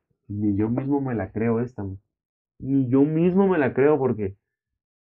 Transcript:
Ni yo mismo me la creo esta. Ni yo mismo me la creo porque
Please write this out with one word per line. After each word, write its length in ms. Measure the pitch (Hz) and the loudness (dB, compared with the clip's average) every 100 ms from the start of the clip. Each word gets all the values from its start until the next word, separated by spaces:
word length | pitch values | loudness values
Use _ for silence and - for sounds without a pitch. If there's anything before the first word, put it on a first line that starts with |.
| _ _ _ | _ _ _
Ni 280 | 101 104 101 | -4 -2 0
yo 120 | 107 | 0
mismo 320 | 123 135 143 | -2 -2 -2
me 140 | 135 | -2
la 160 | 113 95 | -4 -6
creo 300 | 104 113 113 | -4 -2 -2
esta. 240 | 123 - 98 95 _ _ _ _ _ _ | -4 -8 -12 -12 _ _ _ _ _ _
Ni 300 | 131 139 127 | -2 0 2
yo 140 | 135 | 2
mismo 440 | 147 156 175 180 196 | 2 4 2 4 2
me 100 | 180 | 2
la 160 | 127 | 0
creo 240 | 120 139 151 | 2 2 2
porque 380 | 131 107 98 101 _ _ _ _ _ _ | 0 -2 -6 -8 _ _ _ _ _ _